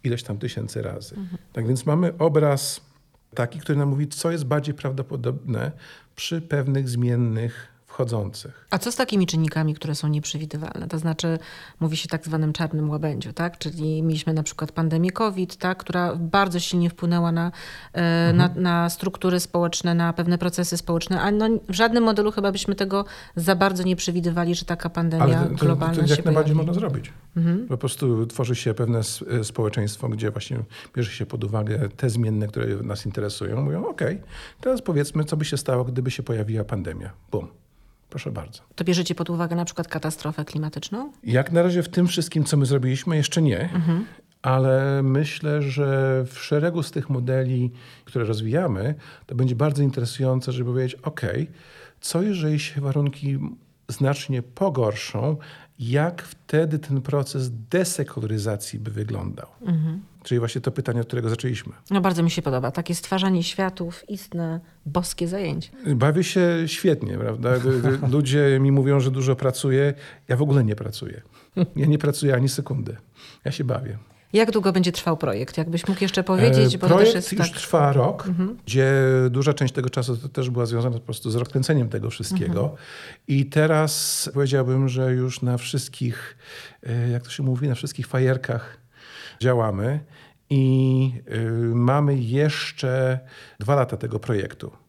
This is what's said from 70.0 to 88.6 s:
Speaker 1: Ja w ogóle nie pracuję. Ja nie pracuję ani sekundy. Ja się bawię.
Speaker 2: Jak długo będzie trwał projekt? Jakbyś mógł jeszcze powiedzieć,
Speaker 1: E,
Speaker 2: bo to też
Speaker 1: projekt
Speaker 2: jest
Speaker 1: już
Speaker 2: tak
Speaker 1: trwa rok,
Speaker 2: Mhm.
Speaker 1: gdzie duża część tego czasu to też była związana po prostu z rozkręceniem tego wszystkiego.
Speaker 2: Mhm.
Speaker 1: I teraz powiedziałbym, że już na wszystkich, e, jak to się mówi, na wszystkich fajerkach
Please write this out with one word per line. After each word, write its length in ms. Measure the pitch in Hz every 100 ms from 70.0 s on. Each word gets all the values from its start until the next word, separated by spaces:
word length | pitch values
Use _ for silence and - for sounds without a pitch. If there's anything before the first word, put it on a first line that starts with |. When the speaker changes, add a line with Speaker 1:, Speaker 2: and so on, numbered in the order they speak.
| - - -
Speaker 1:
Ja 100 | 127
w 40 |
ogóle 220 | 147 139
nie 120 | 110 104
pracuję. 460 | 107 107 - - - - _ - 175 151
Ja 100 | 147
nie 120 | 147
pracuję 360 | 151 143 143 127
ani 140 | 135
sekundy. 480 | - - 131 110 - _ _ - - -
Ja 60 |
się 120 | -
bawię. 340 | 123 120 131 107 - _ _
Speaker 2:
Jak 180 | 208 226
długo 200 | 220 196
będzie 200 | 185 180
trwał 260 | 170 - 160
projekt? 400 | 147 104 127 -
Jakbyś 300 | 165 165 -
mógł 140 | 190
jeszcze 200 | 196 190
powiedzieć, 520 | 185 185 139 131 131 180
Speaker 1:
E, 20 |
Speaker 2:
bo 100 | -
to 80 | 180
też 120 | 214
Speaker 1:
projekt 60 | 208
Speaker 2:
jest 160 | -
Speaker 1:
już 80 | - 170
Speaker 2:
tak 60 | -
Speaker 1:
trwa 360 | - 165 143
rok, 340 | 139 131 - 196
Speaker 2:
Mhm. 300 | 175 185 240 -
Speaker 1:
gdzie 260 | 123 135 139 131 131 131
duża 240 | 123 139
część 200 | 143 127
tego 160 | - 127
czasu 280 | 135 123 117
to 120 | 135
też 200 | - 127
była 160 | 123 117
związana 300 | 117 123 117
po 100 | -
prostu 260 | 110 120
z 40 | 113
rozkręceniem 540 | 123 135 131 151 113
tego 200 | 107 107
wszystkiego. 520 | - - 190 - 87
Speaker 2:
Mhm. 160 | 147 - - - - - -
Speaker 1:
I 180 | 139 139
teraz 840 | 151 156 156 156 - - - -
powiedziałbym, 560 | 135 139 139 123 131 135
że 240 | 123 131
już 280 | 127 127 123
na 160 | 123 123
wszystkich, 800 | - 139 - - 120 117 - - - - - -
e, 260 | - 117 120
jak 140 | 120
to 60 | 120
się 140 | -
mówi, 240 | 135 127 143
na 80 | 120
wszystkich 320 | 147 - 123
fajerkach 720 | 131 131 131 131 117